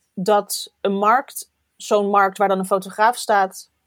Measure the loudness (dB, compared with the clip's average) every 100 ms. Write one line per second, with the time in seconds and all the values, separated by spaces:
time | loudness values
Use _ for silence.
0 | _ -6 0 0 0 -8 -12 _ -4 0
1 | 2 0 -2 -12 -18 _ _ -16 -2 0
2 | 2 2 2 2 0 0 0 -2 -2 0
3 | 0 0 0 0 0 -4 -20 _